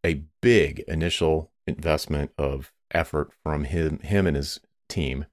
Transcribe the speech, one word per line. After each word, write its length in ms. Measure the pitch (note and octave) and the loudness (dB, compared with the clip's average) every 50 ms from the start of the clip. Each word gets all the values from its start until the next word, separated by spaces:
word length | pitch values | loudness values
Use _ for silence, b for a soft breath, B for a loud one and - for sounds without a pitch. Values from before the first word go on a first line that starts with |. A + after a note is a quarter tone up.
| - | 2
a 180 | F2 E2 C#2 D2+ D#2 _ _ | 0 0 0 -4 -12 _ _
big 380 | - A#2+ A#2+ G#2+ D#2 C#2+ C#2 - - | 4 6 6 6 6 4 0 -8 -8
initial 640 | - E2+ D#2+ D#2+ F2 - - E2 D#2+ D#2+ D#2 D#2 _ _ _ _ | -4 -2 0 0 0 0 2 2 2 2 2 -2 _ _ _ _
investment 640 | - - - D#2 E2 D#2 D#2 - - D2+ D2 D2 C#2+ _ | -8 -8 -4 0 0 0 0 0 -2 -2 -2 -2 -4 _
of 340 | - D2 C#2 C#2 C2+ C2 - _ _ _ _ - | -4 -2 -2 -2 -4 -8 -14 _ _ _ _ -2
effort 400 | E2+ D#2+ - - D2+ D2 - _ _ _ | -2 -2 0 -2 -4 -4 -4 _ _ _
from 220 | D#2 D2+ D2+ D2 | -4 -2 -2 -2
him, 340 | C2 D#2 E2+ D#2+ D#2 D#2 D2 | -2 -2 0 0 0 -2 -4
him 260 | - D2+ G2+ G2+ F#2 | -4 0 0 2 2
and 120 | F2 D2 | 2 2
his 240 | C#2 C#2+ D2+ - - _ _ _ _ _ | 0 -2 -4 -8 -12 _ _ _ _ _
team 380 | _ - - D#2 C2 B1+ C2+ C#2+ - | _ -4 -4 -4 -4 -4 -6 -8 -10